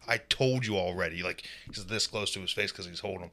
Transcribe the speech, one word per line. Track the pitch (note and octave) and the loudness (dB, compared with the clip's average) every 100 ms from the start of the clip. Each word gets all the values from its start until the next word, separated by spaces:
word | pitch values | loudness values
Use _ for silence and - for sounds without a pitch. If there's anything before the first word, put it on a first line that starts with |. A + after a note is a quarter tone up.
| - | 2
I | A#2 | 0
told | - - C3 C3 A#2 | 2 4 6 4 4
you | G2+ | 2
already. | F2+ F2+ F2 E2 | 2 2 0 0
Like, | F2 F2 - - - | -4 -4 -8 -14 -12
he's | - F#2 | -10 -4
this | G#2+ - | 0 0
close | A2 G2+ | 0 -2
to | - | -2
his | F#2 | -4
face | - G2+ | 0 0
cause | - F#2 | -2 -10
he's | E2+ | -8
holding | G#2+ F#2+ | -6 -6
him. | F2 | -8